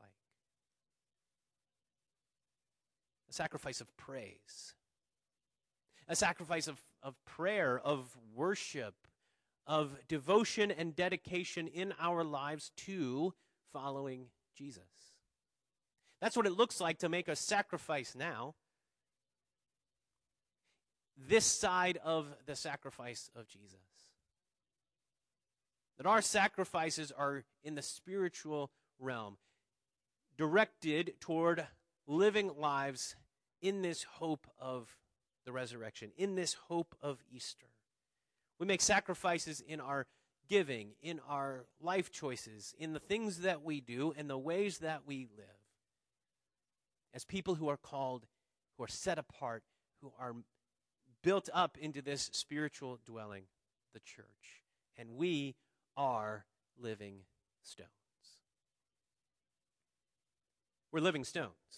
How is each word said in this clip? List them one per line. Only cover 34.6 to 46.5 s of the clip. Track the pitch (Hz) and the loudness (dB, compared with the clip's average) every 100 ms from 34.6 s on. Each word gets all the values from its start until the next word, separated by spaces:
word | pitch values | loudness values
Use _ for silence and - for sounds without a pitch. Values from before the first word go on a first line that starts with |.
| 131 127 113 - _ _ _ _ | -6 -6 -8 -18 _ _ _ _
the | 127 | -8
resurrection, | 127 123 120 110 - 104 143 | -4 -4 -6 -10 -10 -12 -2
in | 196 | 0
this | 185 165 | 0 0
hope | - - 170 170 - | -4 -2 -2 -2 -4
of | 147 127 - | -6 -6 -10
Easter. | 123 - - 123 _ _ _ _ _ _ _ _ _ | -12 -12 -12 -18 _ _ _ _ _ _ _ _ _
We | 185 | 2
make | 185 | 4
sacrifices | - 202 196 175 180 170 165 147 | 6 6 4 0 2 2 0 -8
in | - 156 | -8 -8
our | 135 139 123 _ _ _ - | -2 -2 -4 _ _ _ 2
giving, | 202 147 120 104 107 | 4 4 0 -6 -10
in | 160 165 131 | -8 -8 -4
our | 143 139 131 120 _ | -2 -2 -4 -10 _
life | 160 190 - | 0 0 0
choices, | - 147 123 113 107 101 - | -4 -4 -4 -8 -14 -14 -8
in | 160 | -6
the | 156 | -6
things | - 214 220 175 | -2 0 0 0
that | 185 160 | 0 0
we | 160 147 | -2 -6
do, | 120 120 147 | -4 0 0
in | 147 147 | 0 -4
the | 135 | -4
ways | 143 175 208 160 | 0 2 0 0
that | 160 156 139 | -4 -4 -6
we | 139 123 104 | -8 -8 -14
live, | 98 98 104 _ _ _ _ _ _ _ _ | -20 -20 _ _ _ _ _ _ _ _ _